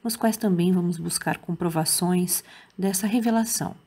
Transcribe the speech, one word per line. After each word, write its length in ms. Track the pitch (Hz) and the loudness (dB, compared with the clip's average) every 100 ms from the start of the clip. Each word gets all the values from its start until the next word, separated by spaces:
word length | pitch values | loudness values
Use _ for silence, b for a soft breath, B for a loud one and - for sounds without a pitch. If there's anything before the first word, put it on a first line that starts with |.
nos 100 | 233 | -6
quais 220 | - 226 214 | 0 0 2
também 360 | 214 175 175 | 0 2 4
vamos 260 | 185 175 165 | 4 2 -2
buscar 400 | 170 - - 156 | -4 -4 -2 -4
comprovações 1040 | - 170 175 160 156 - 180 180 180 - B B B - | -4 -4 -2 0 0 0 2 2 0 -2 B B B -4
dessa 280 | 196 190 208 | -2 0 0
revelação 680 | 240 226 226 226 - 151 - | 0 2 0 0 -2 -4 -8